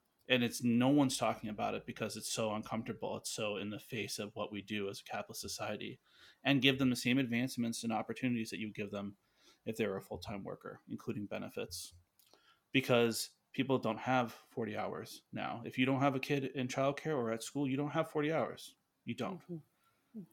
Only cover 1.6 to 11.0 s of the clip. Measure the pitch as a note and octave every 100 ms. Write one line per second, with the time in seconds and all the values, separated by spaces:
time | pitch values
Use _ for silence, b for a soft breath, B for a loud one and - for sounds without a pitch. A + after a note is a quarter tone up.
1.6 | G#2+ G#2 - - G#2+ A2 - - A2 G#2+
2.6 | G#2 A2+ A2 - G#2+ A2 - - G#2+ G#2
3.6 | G#2 G#2 - A2+ G2+ - G#2+ G#2 G#2 G#2
4.6 | G2+ G#2+ G2 G2 - G#2 - - G2+ -
5.6 | G#2+ G#2+ G#2 B2+ b b b b C3 C#3
6.6 | C3+ C3 B2+ A#2+ A#2+ C3 B2 A#2 C3 -
7.6 | A#2 A2+ A#2 A2 A2 A2 B2+ A#2 A2 G#2
8.6 | G#2+ G2 G2+ G2+ G2+ - b b b b
9.6 | A#2 A2+ G#2 F#2+ - F#2 A2 G2+ F#2 F#2+
10.6 | F#2+ - - A2+